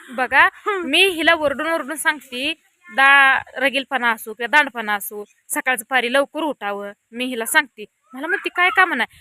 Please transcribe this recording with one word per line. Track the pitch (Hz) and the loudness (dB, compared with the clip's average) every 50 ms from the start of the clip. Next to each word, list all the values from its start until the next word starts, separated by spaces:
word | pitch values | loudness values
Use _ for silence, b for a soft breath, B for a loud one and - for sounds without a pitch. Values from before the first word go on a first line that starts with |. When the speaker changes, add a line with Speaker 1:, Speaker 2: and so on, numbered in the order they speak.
| - - | -18 -10
Speaker 1:
बघा, | 247 226 254 247 262 294 339 381 | -6 -4 -2 2 4 4 4 4
Speaker 2:
हम्म. | - - - 415 403 370 | 2 -4 -6 -4 -4 -4
Speaker 1:
मी | 339 262 294 349 381 | -2 0 2 4 4
हिला | 392 339 311 311 320 339 | 4 2 0 2 2 2
ओरडून | 311 302 277 269 240 311 320 | 2 2 -2 -2 -2 -4 -4
ओरडून | 330 320 269 254 302 | -4 -4 -4 -6 -8
सांगते, | 269 - 320 302 285 - 269 254 247 269 302 330 _ _ _ _ _ _ - 214 | -4 -2 -2 -2 -4 -10 -12 -8 -6 -6 -6 -6 _ _ _ _ _ _ -6 0
दा-, | 247 269 277 277 277 269 269 262 - - - - | 4 6 6 8 8 6 6 4 2 -2 -6 -6
रगीलपणा | - 254 277 233 277 254 - 269 247 240 233 | -2 -2 0 0 -2 -6 -4 -4 -2 0 -2
असो | 220 226 - 226 | -2 -2 -8 -14
किंवा | 214 - 240 220 277 | -10 -8 -4 2 2
दांडपणा | 302 294 277 - 233 220 208 208 | 2 2 2 -4 -8 -6 -4 -4
असो, | 202 - - 214 208 208 _ _ _ _ - | -6 -6 -10 -14 -14 -16 _ _ _ _ -8
सकाळचं | - 302 - 262 254 - 226 - | -6 -4 -2 -2 -2 -2 -4 -2
पारी | 269 254 233 240 | 0 0 0 2
लवकर | 254 277 285 - - 302 | 0 0 0 0 -4 -6
उठावं, | 320 294 247 - 208 202 202 202 202 202 208 _ _ _ | -4 -4 -6 -6 -6 -8 -8 -8 -10 -12 -14 _ _ _
मी | 226 240 254 | -10 -8 -8
हिला | 254 254 226 226 | -6 -6 -6 -6
सांगते. | 226 - 311 294 - _ - 208 _ _ _ _ _ 247 | 0 0 0 0 -2 _ -20 -20 _ _ _ _ _ -14
मला | 262 294 | -10 -6
म्हणते, | 330 349 339 - 339 | -4 -4 -4 -4 -4
"काय | - 359 359 370 359 | -2 0 0 2 4
काम | 381 370 349 302 | 2 2 2 2
नाही?" | 247 214 b b b | -4 -4 b b b